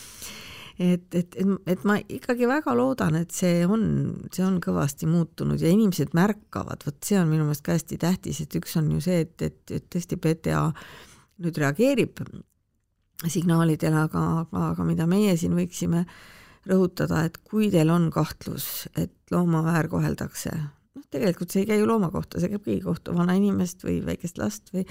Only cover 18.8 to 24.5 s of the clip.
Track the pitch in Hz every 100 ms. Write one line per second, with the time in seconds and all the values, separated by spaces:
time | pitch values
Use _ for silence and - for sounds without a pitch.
18.8 | - - 170 _ - 175 175 160 160 165
19.8 | 160 175 151 151 147 - - 160 147 -
20.8 | _ - - 277 214 175 175 196 202 214
21.8 | 214 226 175 180 - - 175 208 226 196
22.8 | 185 170 - 175 175 185 202 196 180 -
23.8 | - 175 - 170 170 - 214